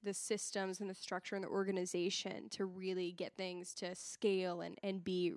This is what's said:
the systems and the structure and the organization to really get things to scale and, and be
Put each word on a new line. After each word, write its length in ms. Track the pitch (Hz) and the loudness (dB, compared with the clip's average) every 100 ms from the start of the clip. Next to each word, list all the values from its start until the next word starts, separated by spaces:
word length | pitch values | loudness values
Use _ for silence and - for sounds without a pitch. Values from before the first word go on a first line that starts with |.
the 120 | 202 | -4
systems 640 | 196 - 208 - 202 190 185 | -4 0 -2 0 0 0 0
and 80 | 202 | -4
the 60 | |
structure 400 | 190 - 185 - | -6 -4 -4 -2
and 80 | 196 | -4
the 40 | 190 | 0
organization 1000 | 196 196 190 185 180 175 - 196 - - | 2 2 2 2 2 2 2 -2 -4 -6
to 140 | - | -2
really 480 | 190 185 185 185 175 | -2 -2 -2 0 0
get 220 | 180 185 - | -2 -6 -4
things 380 | 185 180 180 | -4 -4 -8
to 200 | - 180 | -6 -4
scale 640 | 185 - - 214 190 185 175 | -4 -8 2 4 6 4 0
and, 180 | 170 - | -4 -4
and 200 | 202 190 | -2 -2
be 300 | 175 185 175 | 2 4 4